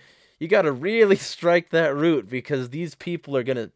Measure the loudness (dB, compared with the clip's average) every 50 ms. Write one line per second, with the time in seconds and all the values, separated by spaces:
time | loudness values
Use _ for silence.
0 | _ _ _ _ _ _ _ -10 -4 0 2 2 2 2 -2 -2 -4 -2 2 4
1 | 4 6 4 2 0 -4 -10 -4 0 2 2 2 2 0 0 0 2 0 0 0
2 | 2 2 2 0 -2 -4 -6 -8 -6 -4 -4 -4 -4 -6 -8 -8 -8 -8 -10 -12
3 | -10 -8 -8 -8 -6 -4 -4 -2 -2 -2 -4 -4 -6 -8 -12